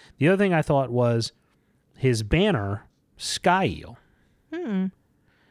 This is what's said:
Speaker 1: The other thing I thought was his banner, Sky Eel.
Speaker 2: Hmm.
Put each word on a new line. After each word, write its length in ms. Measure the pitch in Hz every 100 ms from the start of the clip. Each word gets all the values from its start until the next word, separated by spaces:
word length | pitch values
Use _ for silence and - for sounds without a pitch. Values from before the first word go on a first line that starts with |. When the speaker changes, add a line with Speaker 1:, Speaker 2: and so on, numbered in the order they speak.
| - _
Speaker 1:
The 100 | 143
other 80 | 190
thing 180 | 202
I 80 | 170
thought 280 | - 143 127
was 420 | 120 120 117 113 - _ _ _ _ _ -
his 260 | 135 117
banner, 640 | 107 156 208 156 101 107 - _ _ _
Sky 500 | - - 185 180 165
Eel. 320 | 78 80 123 _ _ _ _ _
Speaker 2:
Hmm. 320 | 320 330 190 185 - _ _ _ _ _